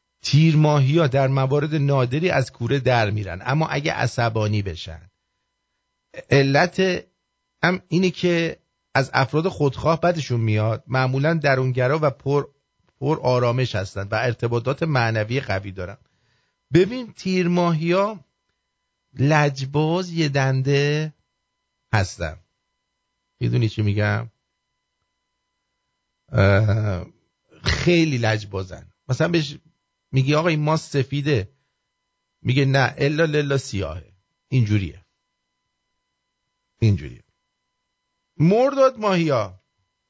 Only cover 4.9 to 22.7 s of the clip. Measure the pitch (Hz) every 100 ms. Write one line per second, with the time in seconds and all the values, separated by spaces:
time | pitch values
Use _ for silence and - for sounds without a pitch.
4.9 | 82 - _ _ _ _ _ _ _ _
5.9 | _ _ - - 139 139 139 180 - 190
6.9 | 175 - _ _ _ _ - 165 185 -
7.9 | 170 185 - 180 170 165 - _ _ _
8.9 | - 135 131 131 151 180 - 143 - 143
9.9 | 165 175 170 131 120 113 107 110 107 -
10.9 | 131 131 135 151 165 143 131 131 127 127
11.9 | 156 147 - 139 143 139 _ _ _ _
12.9 | - 131 156 131 123 120 127 127 98 95
13.9 | 98 101 110 123 117 117 117 123 143 160
14.9 | 131 117 113 107 131 - 95 98 92 90
15.9 | 98 _ _ _ _ _ _ - 156 196
16.9 | 254 226 - 190 185 175 175 175 160 170
17.9 | 185 202 208 _ _ _ _ _ _ _
18.9 | _ _ - 139 151 147 135 135 147 156
19.9 | 175 180 165 151 139 135 131 131 143 143
20.9 | 151 156 - _ _ _ _ _ _ -
21.9 | 110 92 - 80 82 _ _ _